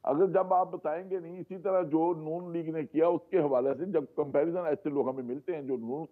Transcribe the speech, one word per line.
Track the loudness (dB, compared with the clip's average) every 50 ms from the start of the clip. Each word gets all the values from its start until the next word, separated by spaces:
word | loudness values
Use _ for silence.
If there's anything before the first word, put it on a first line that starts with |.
| 0
अगर | 0 4 4 2
जब | 4 4 2 2 4 2
आप | 2 2
बताएंगे | 0 -4 -6 -4 -4 -4 -4 -4 -6 -6 -6
नहीं, | -6 -8 -12
इसी | -12 -12 _ -12
तरह | -4 -2 2 2 2 2
जो | 2 2 2 4 2 2
नून | 0 -4 -4 -4 -4 -6 -4 -4
लीग | -4 -4 -2 -4
ने | -4 -6
किया | -2 2 4 4 4
उसके | 4 0 -2 0 2
हवाले | 2 4 4 2 2 2 2 0
से | 0 -4 0
जब | 0 -2 -2
comparison | -2 -4 -4 -4 2 2 2 2 2 0 -2
ऐसे | 0 0 -2 0 -2 -2
लोग | 0 0 0 0
हमें | -2 -4 -6
मिलते | -6 -6 -6 -4 -4 -4
हैं | -4 -2
जो | -4 -4
नून | -4 -2 -6 -6 -6 -6 -8